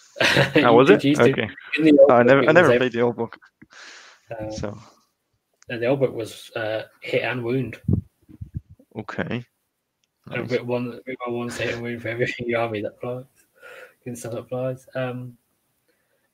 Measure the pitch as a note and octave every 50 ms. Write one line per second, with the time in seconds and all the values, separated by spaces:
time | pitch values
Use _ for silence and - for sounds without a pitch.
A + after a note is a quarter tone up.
0 | _ _ - - - - - C#3 C#3 - - D#3 C3+ A#2+ A2+ B2 C3+ D#3+ G#3 G#3
1 | - C#3 D3 C#3 A#2+ A2+ - A#2 A2+ A2 - - - - - D3+ D#3+ D#3 D3 C#3
2 | C#3 C#3 B2 A#2+ A#2+ B2 C#3 C#3 B2+ D3+ D#3+ F3+ F3 C#3 A#2+ A#2+ B2+ B2+ A2+ A#2
3 | A#2+ A#2+ A2 A#2 A2+ A2 - - _ _ _ _ - _ - - - - - -
4 | - - - _ _ - A#2 A2 A2 A2 A2 - A2 G#2 G#2 - - - _ _
5 | _ _ _ _ _ _ _ _ _ _ _ _ _ - A#2+ A2+ A#2+ B2+ C#3+ C#3
6 | C3 A#2 A2+ A2+ G#2+ - - - - - - A#2 A2 G#2+ A2 A2 - - _ _
7 | - - C#3 A#2+ A2 A2+ B2 B2+ A#2 A#2 B2+ C3+ A#2+ A2 - - - - - -
8 | - _ _ _ _ - - - - - - - - _ - _ C#4 _ - A2+
9 | G#2+ - - - F2 - G#2+ B2 B2 _ _ _ _ _ _ _ _ _ _ _
10 | _ _ _ _ - C3 B2+ B2 A2+ A2+ B2 A#2 A#2+ B2 B2 A#2+ B2 A#2+ A#2+ -
11 | - C3 B2+ - B2 A#2+ A#2+ A#2+ A#2+ A#2+ - - A#2 A#2+ A#2 A#2 A#2+ A#2+ A#2+ A#2
12 | A#2 A#2 A#2 A#2+ B2 A#2+ - - A#2+ A#2 A#2 A#2 A#2 A2+ A2 G#2 G#2+ - - _
13 | - A#2+ B2 B2+ C3+ _ _ _ _ _ _ _ - - - - - - _ _
14 | - B2 A#2 - - A2+ A#2+ A#2+ A#2+ - B2+ B2+ C3 C3 C3 C3 _ - - C3
15 | C3 B2+ B2 B2 B2 B2 A#2+ _ _ _ _ _ _ _ _ _ _ _ _ _
16 | _ _ _ _ _ _